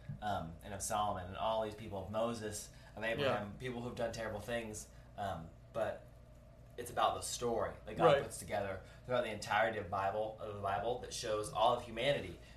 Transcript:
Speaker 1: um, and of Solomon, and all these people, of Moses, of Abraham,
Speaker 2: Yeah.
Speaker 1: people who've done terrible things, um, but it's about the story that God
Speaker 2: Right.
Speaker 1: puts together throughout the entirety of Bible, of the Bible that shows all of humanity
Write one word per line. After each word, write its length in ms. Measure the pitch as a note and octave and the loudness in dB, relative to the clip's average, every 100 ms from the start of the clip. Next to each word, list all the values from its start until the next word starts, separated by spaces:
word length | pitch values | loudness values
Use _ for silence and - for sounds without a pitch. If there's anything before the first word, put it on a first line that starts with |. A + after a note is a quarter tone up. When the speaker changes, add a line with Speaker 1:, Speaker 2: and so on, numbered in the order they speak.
| - - | -10 -4
Speaker 1:
um, 260 | G#2+ F#2 E2 E2+ | -2 -2 -2 -10
and 80 | G#2 | -8
of 80 | G2 | -6
Solomon, 420 | - G#2+ G#2 F#2+ F2+ | 0 2 2 0 -4
and 80 | F#2+ | -2
all 280 | A2 A2 | 2 2
these 100 | G#2+ | 0
people, 300 | G#2 G#2+ F#2+ | -4 -6 -6
of 60 | F#2+ | -2
Moses, 560 | A2 A#2 A#2 G#2+ G2+ - - - - | 0 2 0 -4 -6 -10 -14 -14 -4
of 60 | |
Abraham, 480 | A2+ B2+ C#3 A#2+ G2+ G2+ | -2 2 2 2 -2 -6
Speaker 2:
Yeah. 60 | B2+ | -6
Speaker 1:
people 120 | A#2+ | -4
who've 140 | A#2+ A2+ | -6 -2
done 160 | A2+ | -2
terrible 280 | A2 A2 G#2 | -2 -4 -4
things, 460 | A#2 A#2 A2 G#2+ - - - - | -2 -4 -4 -8 -10 -16 -14 -4
um, 240 | G2 E2+ E2 - - | -4 -4 -8 -14 -8
but 300 | A2+ - - - - - - - - - - | -2 -2 -2 -10 -20 -20 -20 -20 -18 -16 -10
it's 120 | A#2+ | -4
about 260 | A2+ G#2+ F2+ | 4 4 4
the 60 | |
story 480 | - - A#2+ A2 F#2 - - | -2 0 2 2 0 -4 -6
that 100 | G#2+ | 6
God 80 | |
Speaker 2:
Right. 180 | D#3 C#3 | 8 8
Speaker 1:
puts 160 | - - | 6 -8
together 420 | F#2 G2+ G2 F#2+ - - - | -2 -2 0 -4 -8 -12 0
throughout 180 | B2 | 2
the 60 | A2 | 2
entirety 460 | G#2 - G#2 A2+ G#2 | -2 2 6 6 2
of 120 | F2+ | 0
Bible, 460 | G2 G2 G#2 A2 - | 0 2 2 -2 -4
of 140 | G#2+ | -8
the 60 | G2+ | -2
Bible 380 | G2 G2+ A2+ - | 0 0 0 -2
that 120 | - | -4
shows 380 | - A2+ G#2+ G#2 | -4 0 0 0
all 220 | - A#2+ | 4 6
of 80 | A#2+ | 6
humanity 560 | A2+ A2 C3+ C3 F#2+ E2+ - | 0 0 2 2 -2 -10 -14